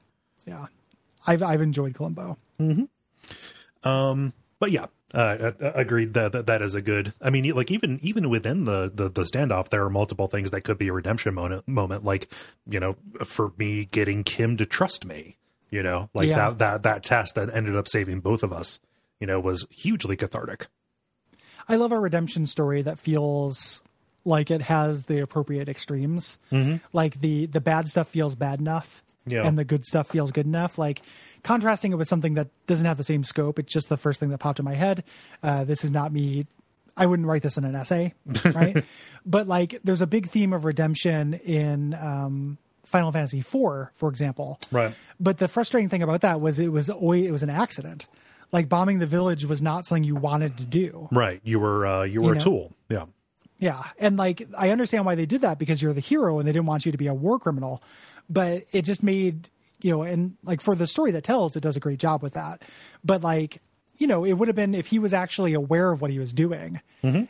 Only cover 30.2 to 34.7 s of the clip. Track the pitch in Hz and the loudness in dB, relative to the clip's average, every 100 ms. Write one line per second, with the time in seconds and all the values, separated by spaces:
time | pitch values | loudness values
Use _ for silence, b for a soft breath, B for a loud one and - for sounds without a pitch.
30.2 | 139 151 147 165 175 - 151 139 - B | 0 0 0 0 -2 -2 -4 -4 -10 B
31.2 | B B - 233 220 208 202 170 160 170 | B B 0 2 2 2 0 0 2 2
32.2 | 160 151 143 _ - 165 165 147 143 151 | 2 0 -2 _ 0 2 2 0 0 0
33.2 | 135 - 147 151 147 156 - 147 151 139 | 0 0 0 -2 -2 -2 0 0 0 0
34.2 | 143 139 147 143 139 | -2 -2 -2 -2 -2